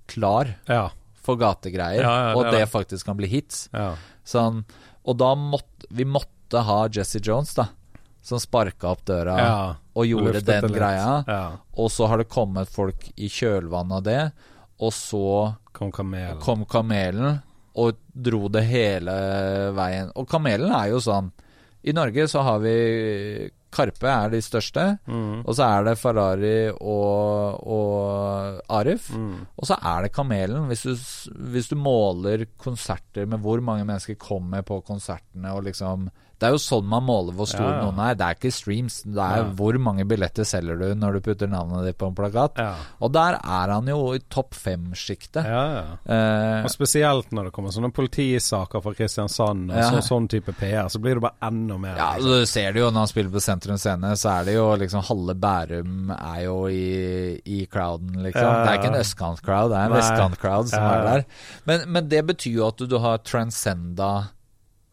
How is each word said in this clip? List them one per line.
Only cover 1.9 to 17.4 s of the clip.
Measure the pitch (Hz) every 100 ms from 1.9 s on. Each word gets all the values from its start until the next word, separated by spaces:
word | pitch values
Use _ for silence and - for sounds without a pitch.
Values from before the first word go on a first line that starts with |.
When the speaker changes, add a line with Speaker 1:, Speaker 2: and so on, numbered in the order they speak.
| 101
Speaker 2:
Ja, | 120 123 123
ja, | 113
Speaker 1:
og | 117
Speaker 2:
ja. |
Speaker 1:
det | 113 107
faktisk | 110 95 95 -
kan | 101
bli | 98
hits. | 127 - - -
Speaker 2:
Ja. | 107 101 80 - - -
Speaker 1:
Sånn, | 120 113 113 107 - - - -
og | 123
da | 127 139
måtte, | 143 143 - - -
vi | 113 131
måtte | 139 - - - 120
ha | 107 104 110
Jesse | 107 95 110
Jones, | 104 113 147 -
da, | 117 - - - - -
som | - 120
sparka | - 123 101 - 87
opp | 92 -
døra | 92 85 92
Speaker 2:
Ja. | 120 107 95 80 - -
Speaker 1:
og | 117
gjorde | 113 107
Speaker 2:
Løftet | 104 101
Speaker 1:
den | 104
Speaker 2:
det | 107
litt. | 104
Speaker 1:
greia. | 104 95 104 143 135
Speaker 2:
Ja. | 101 90 90 - -
Speaker 1:
Og | 113
så | - 113
har | 113
det | 113
kommet | - 104 95 95
folk | - 98 - - -
i | 104
kjølvannet | - 120 101 85 87 87 95
av |
det, | 98 123 151 - - - - _
og | 113
så | - - 107 98 101 107 110 -
Speaker 2:
Kom | - 101
Kamelen. | - 95 92 90 80
Speaker 1:
kom | - 113 104
Kamelen | 117 113 104 92 98 135 147